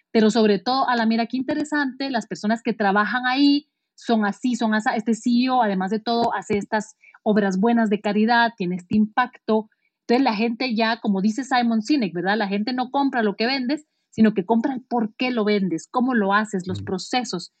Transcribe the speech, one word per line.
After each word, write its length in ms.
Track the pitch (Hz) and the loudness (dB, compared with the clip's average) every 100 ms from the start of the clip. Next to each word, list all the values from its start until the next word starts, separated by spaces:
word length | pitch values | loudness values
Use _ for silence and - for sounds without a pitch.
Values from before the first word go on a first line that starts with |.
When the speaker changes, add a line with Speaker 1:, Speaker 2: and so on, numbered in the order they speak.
| _ | _
Speaker 1:
pero 200 | 226 220 | 4 4
sobre 280 | 226 214 196 | 4 4 2
todo, 300 | 240 269 254 | 0 0 0
a 80 | 240 | 0
la 100 | 226 | 0
mira, 200 | 226 233 | 0 -2
qué 100 | 262 | -4
interesante, 720 | 262 302 294 294 269 254 269 | -4 -4 -2 -2 -2 -4 -4
las 160 | 233 - | -4 -6
personas 360 | 180 214 226 | -6 -2 -2
que 100 | 240 | -2
trabajan 540 | 220 202 202 202 247 254 | 0 2 2 0 -2 -2
ahí 420 | 269 285 285 - _ _ | 2 4 2 -2 _ _
son 300 | - - 226 | -12 -2 0
así, 320 | 202 - 254 226 | 0 -2 -4 -2
son 180 | 220 | 0
asá, 220 | 214 233 220 | 0 0 -2
este 180 | 226 | -2
C 160 | 220 247 240 | -2 0 2
E 60 | 262 | 2
O, 120 | 254 | 2
además 280 | 214 190 185 | 2 0 -2
de 100 | 220 | -2
todo, 340 | 233 233 233 | -2 0 0
hace 220 | 202 - 208 | -2 -4 -4
estas 400 | - 214 - _ _ _ | -2 -4 -4 _ _ _
obras 380 | 220 208 196 190 | 0 2 2 2
buenas 300 | 226 233 214 | 2 2 2
de 100 | 208 | 0
caridad, 520 | 208 208 220 233 233 226 | 0 0 2 2 2 -2
tiene 200 | 180 180 | -4 -4
este 200 | - 214 | -2 0
impacto. 720 | 214 - 247 - - 220 214 _ _ _ - | 2 0 -4 -6 -2 -2 -2 _ _ _ 0
Entonces 180 | 247 | 2
la 100 | 262 | 2
gente 400 | 208 233 226 262 | 0 -2 -2 -4
ya, 240 | 220 226 226 | 0 0 0
como 200 | 220 190 | -2 0
dice 240 | 214 214 | 0 -2
Simon 380 | 254 247 240 226 | -2 0 2 0
Sinek, 320 | 214 302 190 | 0 0 0
¿verdad? 240 | 170 185 220 | -2 -2 -2
La 100 | 196 | -2
gente 240 | 202 220 | -2 -2
no 180 | 254 247 | -4 -2
compra 320 | 277 277 240 | -2 0 0
lo 140 | 214 196 | 0 0
que 100 | 226 | -2
vendes, 400 | 277 247 302 - _ _ | -2 -2 -4 -8 _ _
sino 240 | - 214 | 2 2
que 120 | 208 175 | 2 0
compra 260 | 233 277 | 0 0
el 100 | 254 | -6
por 320 | - 233 214 - | -4 -4 -4 -4
qué 140 | 254 | -4
lo 140 | 240 | 0
vendes, 420 | 208 208 190 160 - | 0 0 0 -4 -4
cómo 240 | 254 247 | -2 0
lo 180 | 233 196 | 0 0
haces, 340 | 208 214 190 180 | 0 0 -6 -6
los 140 | 101 | -8
Speaker 2:
Mm. 40 | |
Speaker 1:
procesos. 680 | 98 185 - 254 233 180 - _ | -6 -6 -4 -4 -4 -8 -10 _